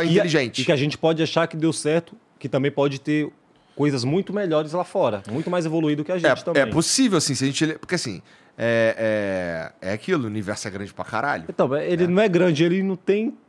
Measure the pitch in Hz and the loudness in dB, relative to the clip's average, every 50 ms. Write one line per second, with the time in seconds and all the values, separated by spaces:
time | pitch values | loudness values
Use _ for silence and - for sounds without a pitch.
0 | 170 165 165 202 202 175 151 151 131 113 - - 127 - 160 131 139 151 - - | 4 4 4 4 4 4 2 2 0 0 -2 -2 0 2 2 2 2 0 -2 0
1 | - 160 165 156 160 - - 165 165 160 - 160 156 165 151 - - 151 156 170 | 0 2 2 2 0 0 2 0 0 0 -2 -2 0 0 0 0 0 0 0 0
2 | 170 - - - _ _ _ - - 131 - 135 131 143 143 139 139 147 135 135 | -2 -4 -12 -20 _ _ _ -12 -8 -4 -2 0 0 0 0 0 0 0 -2 -4
3 | - 147 151 151 147 143 - _ _ _ _ _ _ _ - - 143 147 139 127 | -4 -2 0 0 -2 -4 -8 _ _ _ _ _ _ _ -4 -2 0 0 0 0
4 | 117 131 156 196 196 - 185 202 202 175 156 151 156 151 156 180 175 - - 196 | 0 0 0 0 -2 -2 -4 -4 -2 0 0 0 0 -2 -2 -4 -4 -2 0 0
5 | 160 120 104 98 95 - 110 143 160 180 180 180 160 160 156 165 160 151 147 143 | 0 0 0 -2 -6 -6 -6 -4 -4 -2 -2 -2 -2 0 0 0 0 0 0 -2
6 | 151 - 185 180 160 151 123 - - 175 165 143 135 117 107 - 127 - - - | -2 -4 -2 0 2 2 2 0 0 0 2 2 2 2 2 0 0 2 2 2
7 | 262 233 190 156 - - 131 - 135 135 127 - 156 156 156 - - - 185 170 | 2 4 2 2 2 0 -2 0 0 0 0 0 0 0 -2 -4 -6 -6 -4 -4
8 | - 123 95 80 - - - - _ _ _ - 113 117 117 113 113 113 - - | -4 -6 -8 -10 -14 -18 -20 -20 _ _ _ -4 0 2 2 4 4 2 2 0
9 | 113 110 107 107 101 98 95 92 90 87 82 80 80 - - - - 92 104 110 | 0 0 0 0 0 -2 -2 -2 -2 -4 -4 -6 -8 -10 -12 -10 -6 -6 -6 -4
10 | - - 185 156 120 107 104 107 98 95 104 - - 110 92 98 101 92 - - | -2 -2 -2 -2 -2 -2 -4 -6 -6 -6 -6 -6 -8 -8 -8 -10 -10 -10 -10 -12
11 | 90 - - 110 123 143 147 90 85 - - - 180 127 135 151 - 175 180 165 | -10 -6 -4 -2 -2 -2 -2 -4 -6 -6 -2 0 0 0 0 -2 -2 0 0 0
12 | 180 175 175 190 220 208 170 175 180 180 160 139 165 175 175 196 190 196 190 175 | 2 2 2 2 4 4 4 4 4 4 4 4 4 2 2 2 0 -2 -4 -2
13 | - - 196 208 226 277 - - _ | 0 0 0 2 0 -2 -6 -8 _